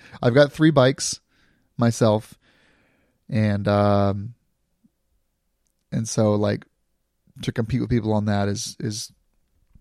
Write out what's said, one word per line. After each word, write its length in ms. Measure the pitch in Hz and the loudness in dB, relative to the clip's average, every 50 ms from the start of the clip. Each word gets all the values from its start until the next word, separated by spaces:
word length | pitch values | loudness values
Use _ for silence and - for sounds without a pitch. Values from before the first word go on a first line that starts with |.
| - - - - | -20 -20 -10 -4
I've 120 | - 123 117 | -2 2 4
got 180 | 143 147 139 | 4 4 2
three 200 | - - 156 160 | 2 2 2 4
bikes 500 | 151 139 127 131 139 - - - - - _ _ _ _ _ _ _ _ _ _ _ - | 4 6 4 4 2 0 -6 -8 -8 -10 _ _ _ _ _ _ _ _ _ _ _ -2
myself, 600 | 120 117 113 - 123 110 107 110 - - - _ _ _ _ _ _ _ _ _ _ _ _ _ _ _ _ _ _ - | 0 0 0 2 2 2 2 0 -2 -8 -20 _ _ _ _ _ _ _ _ _ _ _ _ _ _ _ _ _ _ -6
and, 380 | - 110 107 107 101 101 101 104 | -2 0 0 0 0 -2 -2 0
um, 680 | 104 104 104 101 101 101 101 98 98 101 98 117 120 _ _ _ _ _ _ _ _ _ _ _ _ _ _ _ _ _ _ _ _ _ _ _ _ _ _ _ _ _ _ _ | 2 2 2 4 2 2 2 0 0 -4 -6 -10 -14 _ _ _ _ _ _ _ _ _ _ _ _ _ _ _ _ _ _ _ _ _ _ _ _ _ _ _ _ _ _ _
and 160 | - 135 113 110 | -6 -6 -6 -4
so, 280 | - - 110 107 104 | -2 0 2 2 2
like, 300 | 104 104 101 110 113 - _ _ _ _ _ _ _ _ _ _ _ _ _ - - - | 0 0 -2 -2 -4 -8 _ _ _ _ _ _ _ _ _ _ _ _ _ -20 -14 -8
to 80 | - | -8
compete 280 | - - 113 - - 120 | -4 -4 -4 -2 -2 -2
with 100 | - 110 | -2 0
people 220 | 123 117 104 110 | 0 0 0 0
on 140 | 107 104 107 | 0 0 0
that 220 | 107 101 101 101 101 | 0 0 0 0 -2
is, 260 | 98 - - - - - | -2 -4 -8 -10 -12 -8
is, 320 | - 117 104 110 - - _ _ _ _ _ _ _ _ _ _ _ _ _ - | -8 -8 -8 -8 -10 -14 _ _ _ _ _ _ _ _ _ _ _ _ _ -20